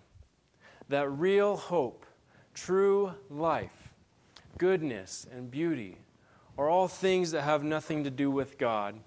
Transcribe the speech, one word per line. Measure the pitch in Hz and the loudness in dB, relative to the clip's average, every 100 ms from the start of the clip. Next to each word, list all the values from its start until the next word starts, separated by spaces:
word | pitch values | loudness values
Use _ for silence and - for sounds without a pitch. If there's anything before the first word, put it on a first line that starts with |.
| _ - - _ _ _ - - - | _ -20 -20 _ _ _ -20 -16 -4
that | 139 143 | -2 0
real | 139 180 196 202 185 | 0 4 4 4 0
hope, | - 175 123 - - _ _ _ _ - | -2 0 0 -4 -20 _ _ _ _ -12
true | - 190 196 196 196 160 - | 0 4 4 4 0 -6 -12
life, | 147 165 135 95 - - _ _ _ _ - - - | -4 -2 -2 -4 -12 -20 _ _ _ _ -20 -14 0
goodness, | 180 190 151 107 95 - - | 2 2 0 -6 -10 -14 -14
and | 127 127 | -14 -10
beauty | 131 170 143 98 - - _ _ _ _ - | -4 -2 -2 -6 -14 -20 _ _ _ _ -2
are | 147 | 2
all | 180 185 | 2 2
things | - 190 185 170 | 0 2 2 0
that | 156 | -2
have | 143 151 | 2 2
nothing | 151 156 - 156 143 | 0 -4 -4 -4 -4
to | |
do | 131 139 | -2 0
with | 135 131 - | 0 -2 -2
God, | 120 110 101 107 | 0 0 -4 -8